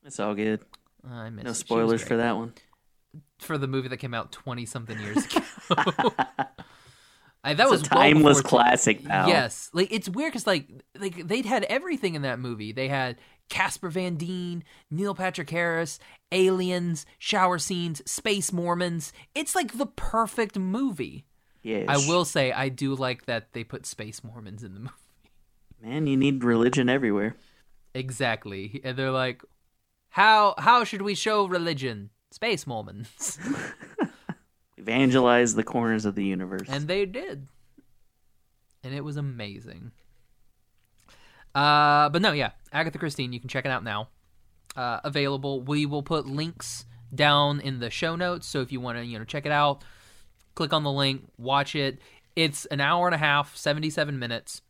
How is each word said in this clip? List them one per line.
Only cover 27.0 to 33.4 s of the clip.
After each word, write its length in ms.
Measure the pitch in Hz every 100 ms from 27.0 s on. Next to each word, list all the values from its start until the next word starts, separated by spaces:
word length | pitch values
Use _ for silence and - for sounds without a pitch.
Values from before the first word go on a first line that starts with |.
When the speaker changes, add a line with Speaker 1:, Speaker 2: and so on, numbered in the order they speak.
| 127 101 104 - _ _ _ - _
Speaker 2:
Exactly. 880 | 131 131 120 131 110 107 98 98 123
And 140 | 135 127
they're 120 | 135
like, 320 | 131 127 123 - _ _ _ _ _ _
"How, 440 | - 208 220 208 -
how 260 | 143 240
should 160 | 226 202
we 140 | 202
show 320 | 190 220 214 196
religion? 640 | 180 170 147 131 110 101 _ _
Space 360 | - 233 185 -
Mormons." 720 | 117 101 98 113 - - -